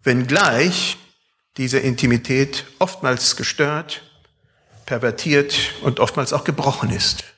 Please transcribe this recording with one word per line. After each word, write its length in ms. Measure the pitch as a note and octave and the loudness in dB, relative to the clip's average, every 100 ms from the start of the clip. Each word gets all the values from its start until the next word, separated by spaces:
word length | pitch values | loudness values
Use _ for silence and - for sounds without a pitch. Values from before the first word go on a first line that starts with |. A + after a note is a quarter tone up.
wenngleich 960 | - B2 B2 D#3 F#3 A#2+ E3+ F3+ - - - _ _ _ _ - | 2 2 2 4 4 4 2 0 -4 -6 -14 _ _ _ _ -6
diese 220 | B2+ C3+ | -2 0
Intimität 880 | C3+ A#2+ B2+ A#2+ - C3 C#3 - - - | 0 0 2 2 2 0 0 -4 -10 -2
oftmals 560 | F#3 - C#3 B2 - - | -2 0 -2 0 0 -2
gestört, 680 | B2 - C#3+ D3+ E3 - - _ _ _ _ _ _ - | -6 -2 -2 -2 -6 -14 -16 _ _ _ _ _ _ -20
pervertiert 680 | - B2 A#2+ A2 D#3+ D3 C#3+ - - - | -6 -2 -2 -2 2 2 4 -2 -2 -2
und 180 | - - | -2 2
oftmals 320 | A#2+ - C3 | 0 2 -2
auch 120 | - | -2
gebrochen 460 | - D3 C#3 - - | -2 0 0 0 -2
ist. 340 | - - - - | 0 0 -2 -8